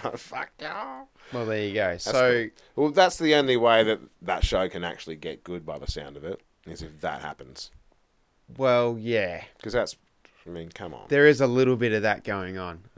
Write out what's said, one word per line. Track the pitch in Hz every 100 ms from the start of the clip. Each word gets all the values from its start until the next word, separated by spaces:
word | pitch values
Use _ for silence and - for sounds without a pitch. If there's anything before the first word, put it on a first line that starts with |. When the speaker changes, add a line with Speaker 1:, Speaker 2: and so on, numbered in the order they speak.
Speaker 1:
like, | 123 120
"Fuck | - - - -
y'all." | - 196 269 262 269 _ -
Speaker 2:
Well, | 123 113
there | 107
you | 104
go. | 104 95
Speaker 1:
That's | 87
Speaker 2:
So | - 127 127 120 110 - _
Speaker 1:
cool. | - 151
Well, |
that's | 147 185 -
the | 160 147
only | 135 123
way | 117 113
that | 110 110 - _
that | 87 90
show | - 98 92
can | 92
actually | 87 - -
get | 78 80 -
good | - 90
by | 80 73
the | 73
sound | - 71 71
of |
it, | 80 98 _ _ -
is | 78
if | 80 76
that | 85 69
happens. | 76 76 65 65 - - _ _ _ _ _ _ _ -
Speaker 2:
Well, | 131 123 120 117
yeah. | 113 113 92 82 - _
Speaker 1:
'Cause | 107
that's, | 117 98 - _ _ _ _ -
I |
mean, | 85 82
come | - 90
on. | 69 -
Speaker 2:
There | 143 147
is | 131
a | 135
little | 123 127 123
bit | 120
of | 107
that | 107 101
going | - 101 92 95
on. | 90 85 -